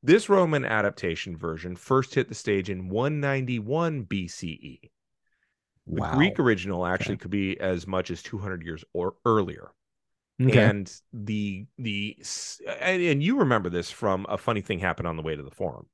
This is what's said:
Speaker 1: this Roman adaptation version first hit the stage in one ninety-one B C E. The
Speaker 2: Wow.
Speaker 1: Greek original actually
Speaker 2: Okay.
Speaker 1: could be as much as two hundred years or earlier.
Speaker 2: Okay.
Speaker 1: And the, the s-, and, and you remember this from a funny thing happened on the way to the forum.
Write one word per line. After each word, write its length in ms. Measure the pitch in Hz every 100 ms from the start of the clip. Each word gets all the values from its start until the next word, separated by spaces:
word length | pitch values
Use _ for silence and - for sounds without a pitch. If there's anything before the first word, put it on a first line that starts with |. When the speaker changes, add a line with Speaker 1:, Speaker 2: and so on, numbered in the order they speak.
Speaker 1:
this 260 | 127 196 214
Roman 360 | 196 170 147
adaptation 720 | 127 110 101 - 90 82 - 82
version 400 | 85 80 87 90
first 380 | - 131 135
hit 140 | 143 123
the 60 |
stage 340 | 110 - 98 92
in 180 | 92 92
one 300 | 107 135 151
ninety-one 840 | 143 135 127 120 104 151 170 151
B 260 | 98 101 87
C 200 | - 87
E. 420 | 76 - 64 _ _ _ _ _ _ _ _ _ _ -
The 160 | -
Speaker 2:
Wow. 120 | -
Speaker 1:
Greek 240 | 131 175 196
original 480 | 131 104 92 90 87
actually 280 | 92 -
Speaker 2:
Okay. 80 | 92
Speaker 1:
could 80 | 90
be 280 | 101 95 95
as 280 | 95 90 95
much 240 | 92 90
as 120 | 87
two 160 | - 107
hundred 260 | 101 90
years 200 | 80 80 -
or 220 | 90 90 -
earlier. 480 | 120 110 90 69 - _ _ _ _ _ _ -
Speaker 2:
Okay. 160 | 127 120
Speaker 1:
And 300 | 107 101 92 - _
the, 540 | 117 104 107 101 95 117 -
the 380 | 117 101 104 -
s-, 400 | - - - - - -
and, 220 | - 185
and 200 | 175 143
you 160 | 160 277
remember 300 | 165 117 87
this 200 | 87 85
from 340 | - 107 95 101
a 100 | 101
funny 220 | - 110
thing 160 | 95 92
happened 280 | 92 80 85
on 80 | 80
the 60 |
way 140 | 80 76
to 60 |
the 80 | 67
forum. 360 | - 90 53 50